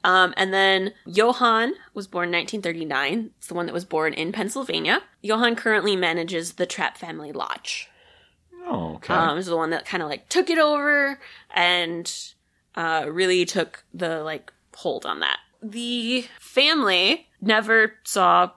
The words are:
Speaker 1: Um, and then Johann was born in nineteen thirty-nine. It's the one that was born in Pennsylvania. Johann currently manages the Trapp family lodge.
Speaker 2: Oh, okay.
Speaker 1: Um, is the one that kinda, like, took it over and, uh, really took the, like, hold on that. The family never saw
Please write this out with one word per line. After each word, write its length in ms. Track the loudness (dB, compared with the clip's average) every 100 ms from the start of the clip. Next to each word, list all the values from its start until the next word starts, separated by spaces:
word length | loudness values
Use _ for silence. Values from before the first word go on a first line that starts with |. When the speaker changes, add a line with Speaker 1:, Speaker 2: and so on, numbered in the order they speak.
Speaker 1:
Um, 300 | 4 4 4 2
and 160 | 0
then 400 | 4 4 4 0 -8 -2
Johann 680 | 2 4 4 4 4 2 -4 -10
was 140 | -12 -8
born 180 | -4 -2
in 60 |
nineteen 300 | -2 -2 -4
thirty-nine. 680 | -4 -6 -4 -2 -2 -2 -6 _
It's 100 | -8
the 60 |
one 140 | -6 -4
that 60 |
was 120 | -6 -4
born 280 | 0 0
in 180 | -2 -4
Pennsylvania. 720 | -4 -4 -6 -4 -4 0 -2 -2 _
Johann 340 | -2 2 2 0
currently 400 | 2 2 2 2
manages 580 | 0 -2 -2 -4 -6
the 120 | -4 -4
Trapp 320 | -2 -4 -4
family 340 | -12 -12 -10
lodge. 580 | -8 -8 -8 -8 -10 -12 _ _ _ _ _ _ -16 -6
Speaker 2:
Oh, 300 | -6 -6 -10
okay. 180 | -2
Speaker 1:
Um, 240 | 0 2 0
is 80 | -2
the 100 | -2
one 140 | 0
that 160 | -4 -4
kinda, 200 | -6 -4
like, 200 | -8 _
took 220 | -2 2
it 80 | 2
over 640 | 4 2 2 2 0 -4 -14 -20 _ 0
and, 580 | 2 2 -2 -6 -8 -12 -14 _ _ _ _ -6
uh, 300 | -2 -2 -2
really 360 | 0 2 2 2
took 400 | -2 -4 -8 _
the, 300 | -6 -4 -4
like, 280 | -6 -10 -12 _ _ -8
hold 300 | -6 -4 -4
on 160 | -2
that. 160 | -2 -2 _ _
The 640 | -12 -8 -6 -4 -2 -4 -4 -18
family 840 | -4 2 4 2 2 2 2 0 _ _
never 540 | 0 0 4 4 4 -2
saw 480 | -4 2 6 6 4